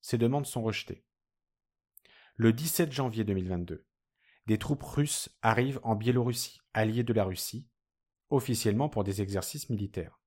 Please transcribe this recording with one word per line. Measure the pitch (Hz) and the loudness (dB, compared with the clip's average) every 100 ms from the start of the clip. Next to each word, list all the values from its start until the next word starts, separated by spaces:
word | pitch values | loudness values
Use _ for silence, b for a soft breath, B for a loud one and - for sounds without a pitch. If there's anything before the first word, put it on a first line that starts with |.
Ces | - 120 | -2 2
demandes | 117 143 143 | 2 2 -2
sont | - | -2
rejetées. | 110 104 - - _ _ _ _ _ _ _ _ _ - b b b | -2 -4 -8 -14 _ _ _ _ _ _ _ _ _ -20 b b b
Le | - 113 | 2 4
dix-sept | 117 156 - 165 | 4 0 0 0
janvier | 135 131 110 | 0 -2 0
deux | 104 | 0
mille | 95 92 | 0 0
vingt-deux, | 92 87 85 _ _ _ b b b - | -4 -4 -10 _ _ _ b b b 0
des | 107 | 0
troupes | - 143 | 0 -4
russes | - - 147 - - _ | -2 -2 0 -2 -6 _
arrivent | 113 110 127 135 | 2 4 2 -2
en | 117 | -2
Biélorussie, | 107 113 123 120 120 - - _ | 0 2 2 2 -2 -6 -12 _
alliée | 110 110 113 | 0 0 0
de | 117 | 0
la | 110 | 2
Russie, | 95 90 - 113 - _ _ _ _ _ _ | 0 -2 -6 -8 -14 _ _ _ _ _ _
officiellement | 143 123 120 110 104 143 | 0 2 0 2 2 0
pour | 113 | 0
des | 101 98 | -2 -2
exercices | 98 98 - 151 - | -2 -2 -4 -10 -6
militaires. | 110 101 - 82 _ | -4 -4 -6 -10 _